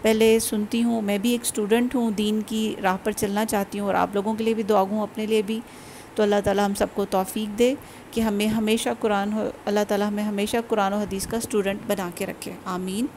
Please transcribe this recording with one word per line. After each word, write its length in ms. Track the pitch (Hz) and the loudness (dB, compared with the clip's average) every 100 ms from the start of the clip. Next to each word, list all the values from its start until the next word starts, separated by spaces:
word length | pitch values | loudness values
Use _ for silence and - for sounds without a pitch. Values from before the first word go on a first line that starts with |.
पहले 360 | 220 220 226 226 | 4 6 6 6
सुनती 420 | 220 214 208 233 | 4 -2 0 2
हूँ, 200 | 233 233 | 2 2
मैं 200 | 208 202 | 0 0
भी 120 | 214 | 2
एक 120 | 240 233 | 0 -2
student 500 | - 208 226 247 247 | -4 2 2 2 2
हूँ, 180 | 233 | 0
दीन 280 | 202 214 214 | 2 0 0
की 320 | 208 220 220 - | -2 -2 -2 0
राह 160 | 190 190 | 0 0
पर 160 | 220 | -2
चलना 320 | 208 208 202 220 | -2 -2 0 0
चाहती 320 | 214 196 202 | 0 -2 -4
हूँ 100 | 202 | 0
और 80 | 185 | 2
आप 200 | 180 202 | 2 0
लोगों 180 | 196 220 | -2 -2
के 80 | |
लिए 100 | 226 | 0
भी 100 | 226 | 0
दुआ 160 | 202 208 | 2 2
हूँ, 200 | 190 214 | 4 0
अपने 220 | 208 - 214 | -4 -4 0
लिए 160 | 220 | 0
भी। 200 | 202 220 - - - - - - | 0 -4 -8 -18 -18 -18 -14 0
तो 60 | |
अल्लाह 180 | 214 202 | 2 4
ताला 240 | 202 196 202 | 2 2 2
हम 80 | 202 | 2
सबको 300 | 202 - 196 | -2 -2 -2
तौफीक 420 | 196 190 - 214 208 | 0 0 -4 -6 2
दे 200 | 240 277 - - - | 2 2 -8 -20 -8
कि 80 | - | -2
हमें 260 | 226 202 214 | 0 2 2
हमेशा 440 | 220 214 226 254 233 | 2 2 2 0 -2
कुरान 360 | 226 202 202 | 0 0 0
हो, 180 | 214 214 - - | -2 -4 -6 -2
अल्लाह 160 | 208 | 0
ताला 240 | 208 202 208 | 2 0 0
हमें 160 | 208 | 0
हमेशा 380 | 208 202 208 233 | -2 0 0 -2
कुरान 300 | 226 226 196 | 0 0 2
और 80 | 202 | 0
हदीस 240 | 208 190 190 | -2 -4 -4
का 140 | 226 | -4
student 460 | 233 214 196 202 - | -2 0 0 -2 -4
बना 220 | 202 180 | -4 -4
के 140 | 175 196 | -6 -8
रखे, 280 | - - 185 - | -8 -10 -10 -6
आमीन। 420 | 180 185 196 262 | -6 -4 -4 -4